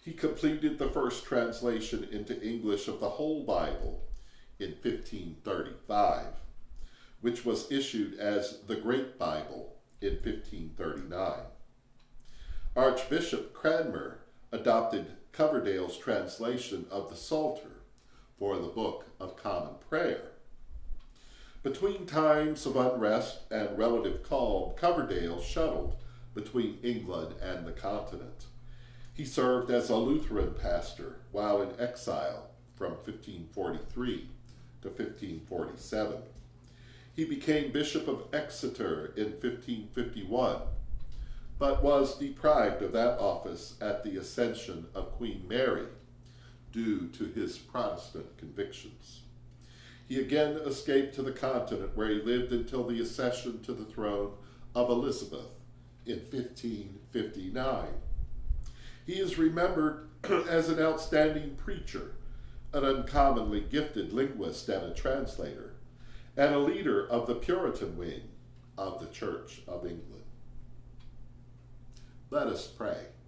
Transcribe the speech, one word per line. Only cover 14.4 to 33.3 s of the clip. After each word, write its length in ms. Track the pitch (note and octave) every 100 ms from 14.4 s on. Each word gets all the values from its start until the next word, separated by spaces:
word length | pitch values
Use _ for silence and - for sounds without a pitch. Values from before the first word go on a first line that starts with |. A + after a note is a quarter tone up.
| -
adopted 560 | A2+ A#2+ A2+ A2+ G2+ E2 - -
Coverdale's 680 | - D3+ D3 G#2 F#2+ F2+ -
translation 880 | - G#2 - - A#2 B2 - F#2+ -
of 220 | G2 -
the 60 | G#2
Psalter 640 | - D#3 D#3 - - - - - - - - -
for 200 | G2+ F#2
the 100 | F2
Book 380 | A2 G#2+ - - -
of 180 | F#2 -
Common 380 | G#2+ F#2 - - -
Prayer. 420 | D#3 F3 - - - - - - - - - - - - - - -
Between 420 | - - G3 G3 E3+
times 580 | D3 D#3 D3+ D3+ D3+
of 120 | - B2+
unrest 640 | B2+ B2+ G#2+ A2 - - -
and 260 | A2 G#2 G2+
relative 460 | A2+ A#2 G2 -
calm, 520 | - C#3 A#2+ - - -
Coverdale 680 | E3+ F3 - F2+ E2+ F2
shuttled 540 | - - D#3+ - - - - - -
between 460 | A2 G#2+ B2+ G#2+ G2
England 500 | A#2 A2+ F2+ F2 D#2+ -
and 240 | F#2 F2 E2
the 60 |
continent. 720 | D#2+ F#2+ G#2 - - - - - - - - - - -
He 120 | -
served 460 | D3 - B2+ B2+ -
as 180 | B2 A#2
a 80 | A#2
Lutheran 560 | A#2 C#3+ - G#2+ -
pastor 680 | - - E2+ - - C2+ - -
while 300 | G2+ G#2+ -
in 80 | - -
exile 680 | A#2+ - - F2+ - - - - -
from 220 | - F#2 -
fifteen 460 | - - -